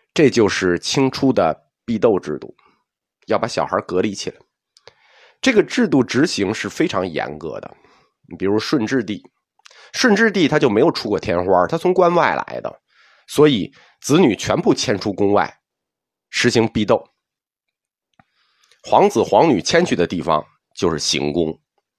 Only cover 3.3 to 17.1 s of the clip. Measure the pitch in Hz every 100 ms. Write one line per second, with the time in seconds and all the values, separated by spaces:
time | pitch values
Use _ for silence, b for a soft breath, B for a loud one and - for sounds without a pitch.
3.3 | 104 113 - 73 95 - 90 104 98 -
4.3 | - _ _ _ _ b b b b b
5.3 | b 269 214 - - 220 143 117 120 151
6.3 | - 95 110 101 - 156 98 92 71 53
7.3 | 76 80 - - - b b b b _
8.3 | 87 95 107 - 147 110 135 101 95 -
9.3 | _ _ _ b b b - 254 202 226
10.3 | 190 147 151 139 104 160 - 214 208 107
11.3 | 87 90 90 87 165 180 185 175 170 135
12.3 | 73 - 62 - - _ b b b -
13.3 | - 151 117 82 b b b - 151 156
14.3 | 92 - 110 - 143 - 101 110 92 101
15.3 | 101 82 - _ _ _ _ _ _ _
16.3 | - 123 113 110 113 104 113 -